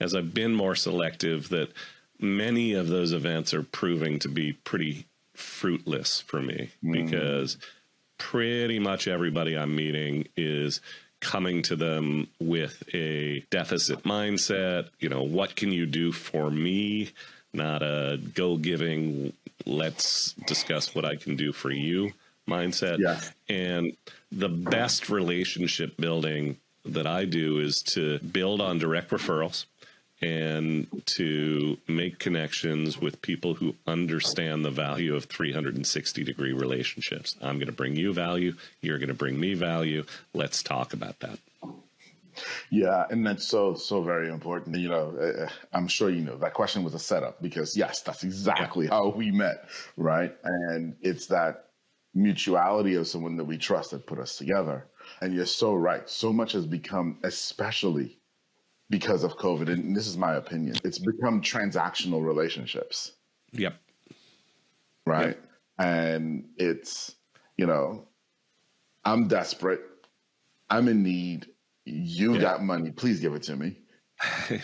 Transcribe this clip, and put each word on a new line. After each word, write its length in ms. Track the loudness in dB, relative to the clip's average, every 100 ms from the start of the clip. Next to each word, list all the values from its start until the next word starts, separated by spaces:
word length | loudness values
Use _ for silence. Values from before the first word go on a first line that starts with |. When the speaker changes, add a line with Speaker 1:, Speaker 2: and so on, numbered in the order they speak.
Speaker 1:
as 120 | -2
I've 220 | 0 0
been 200 | 0 2 2
more 180 | 2
selective, 760 | 2 0 2 0 0 0 0 0
that 180 | 0 0 -6 -16 -18 _ _
many 540 | 0 2 2 2 2
of 160 | 2 2
those 240 | 2 2
events 420 | 2 0 0 0
are 80 | -2
proving 560 | -2 -2 0 2 2 0
to 100 | 0
be 260 | 0 -2
pretty 520 | -4 -4 -2 -2 -4 -12 _ _
fruitless 880 | -16 -14 -2 0 0 0 -2 0 -2
for 180 | -2 -4
me 280 | -2 -4 -8 -6
Speaker 2:
Mm. 100 | 0
Speaker 1:
because 640 | 0 2 0 0 0 -2 -4 -12 -20 _ _ _ _
pretty 600 | -4 0 0 0 0 2
much 280 | 2 0 0
everybody 480 | 2 2 2 0 0
I'm 180 | 0 0
meeting 500 | 0 0 0 -2 -2 -2
is 420 | 0 0 0 -2 -8 -18 -20 _
coming 400 | -4 0 0 0
to 140 | 0 0
them 520 | 0 0 0 0 -2 _
with 420 | 0 0 -2 -6 -8
a 460 | -4 -2 -2 -2 -4 -2
deficit 540 | -2 0 0 0 -2
mindset. 840 | 0 0 0 0 2 2 2 0 -4 _
You 100 | -2
know, 120 | 0
"What 320 | 0 0 0 0
can 140 | 0
you 120 | 2
do 280 | 0 2 0
for 380 | -2 -4 -2 0
me?" 600 | 2 2 2 2 0 -2 -8 -20 -20 _
Not 300 | -4 -2 0
a 360 | 0 0 0 -2 -4
go 220 | 0 0 2
giving, 760 | 0 0 0 0 0 -2 -4 -8 -18 _ -2
"Let's 640 | 0 0 -2 -2 0 -2 -4 -4
discuss 480 | -2 0 -2 0
what 100 | -2
I 120 | -2 -2
can 200 | -4 -2
do 160 | -2
for 180 | -2 -4
you" 420 | -2 0 0 0 -4 _ _ -4
mindset. 520 | 0 0 0 0 2
Speaker 2:
Yes. 320 | 2 2 -6 -14 -4
Speaker 1:
And 440 | -2 0 0 0 -4 -16 -20 _
the 160 | -2 0
best 640 | 0 2 2 2 0 0
relationship 880 | 2 2 2 0 0 -2 0 -4 -2
building 580 | 0 2 0 0 -2 -4 _ _ -6
that 200 | -2 0
I 200 | 0 0
do 320 | 2 2 2
is 240 | 2 0 0
to 240 | 0 0 0
build 420 | -2 0 0 2
on 160 | 2 2
direct 320 | 2 0 0
referrals 560 | -2 0 0 0 -2 -8 _ -20 -20 _ _
and 640 | -2 0 0 0 0 0 -2 -6
to 720 | -4 -2 0 0 0 2 0 -2 -2
make 300 | -2 -2 -4
connections 800 | -2 0 -2 -2 -2 0 0 -2
with 220 | -4 -4
people 320 | -6 -2 -2
who 200 | 0 -2 -2 -4
understand 800 | -2 0 0 -2 -2 -2 0
the 60 | -2
value 440 | -2 -2 0 0
of 100 | -2 -4
three 260 | -4 -2
hundred 220 | -2 -2 -2
and 100 | -2
sixty 380 | -2 -4 -4
degree 280 | -6 -2 -2
relationships. 840 | 0 0 0 -2 -4 -6 -6 -8 -6
I'm 160 | -4 -2
gonna 140 | -4
bring 240 | -2 -2 2
you 180 | 0
value. 400 | 0 0 2 0 -2 -14 -8
You're 160 | -4 -2
gonna 140 | -2
bring 260 | -2 -2 0
me 140 | 0
value. 520 | 0 0 0 0 0 -4 -12 -8
Let's 300 | -4 -2 -2
talk 320 | -2 -2 -2
about 260 | -6 -8 -8
that. 180 | -10 -12 _ _ -16 -16 -20 _ -20 _ -20 -12 -10 -10 0
Speaker 2:
Yeah, 340 | 4 6 4 2
and 160 | 2 2
that's 200 | 0 2
so, 280 | 4 4
so 280 | 2 0 0
very 280 | 2 2 0
important. 460 | -4 -4 -4 -2 -2
You 120 | 2
know, 280 | 0 0 0
uh, 300 | 0 0 -4 -8 -4
I'm 140 | -2 0
sure 200 | 2 2
you 120 | 2
know 140 | -2 -2
that 160 | -4
question 280 | 0 0 0
was 100 | -2
a 40 | -4
setup 440 | -2 0 -2 -6
because, 340 | -6 -4 -2 0
yes, 240 | 0 0
that's 220 | -6 -6
exactly 640 | -6 -2 0 2 0 0 2
Speaker 1:
Yeah. 60 |
Speaker 2:
how 160 | 4 2
we 220 | 0 2
met, 380 | 4 4 0 -8 -16 -14 -2
right? 380 | 2 2 0 -4
And 520 | -4 -2 0 -2 -4 -2
it's 240 | -2 -2 0
that 380 | 2 2 0 -12 _ _ _ _
mutuality 800 | 2 4 4 4 4 6 4 4
of 120 | 2 0
someone 300 | -4 -4 -4
that 80 |
we 140 | -4 -4
trust 320 | 0 0 0
that 160 | -10 -8
put 120 | -8
us 200 | -8 -6
together. 480 | 0 2 2 -4 -8 _ -20 -6
And 140 | -2
you're 100 | 0
so 300 | 0 2 2
right. 340 | 4 4 2 -4
So 240 | -2 2
much 200 | 2 2
has 140 | 0 -2
become, 520 | -4 -2 -2 -2 -2
especially 960 | -4 -4 -6 -4 -2 0 0 0 -2 -8 _ _ _ _ _ _ _
because 360 | 0 2 2
of 120 | 2 0
covid, 320 | 0 2 2
and 280 | 0 2 0
this 100 | 0
is 100 | 0
my 180 | 0 0
opinion, 400 | -2 -4 -2 -2
it's 140 | -4 -2
become 400 | -2 0 2 2
transactional 800 | 2 0 0 0 0 -2 0 2
relationships. 880 | 2 2 2 -2 -6 -6 -6 -8 -8 -14 _ _ _
Speaker 1:
Yep. 220 | -4 -4 -4 _ _ _ -20 -20 _ _ _ _ _ _ _ 0
Speaker 2:
Right? 200 | 4 2
Speaker 1:
Yep. 160 | 0 -10 _ _ 0
Speaker 2:
And 720 | 2 4 2 2 0 -4 -6 0
it's, 600 | 2 2 -4 -10 -10 -14 _ _ _ 0
you 100 | 4
know, 400 | 4 2 -2 -14 _ _ _ _ _ _ _ _ _
"I'm 220 | 2 4 6
desperate. 540 | 4 2 -2 0 0 -4 -20 _ _ _ _ _ _ _
I'm 160 | 4 6
in 140 | 6
need. 440 | 4 2 0 -4 -8 -20 _ _
You 500 | -10 -6 -4 2 4
Speaker 1:
Yeah. 60 | 4
Speaker 2:
got 220 | 4 2
money. 280 | 0 0 -2
Please 260 | 0 0 2
give 140 | 0
it 80 | -2
to 120 | -4 -4
me." 200 | -4 -6 _ _ _ _
Speaker 1:
<laughs> 320 | -4 -2 -2 -4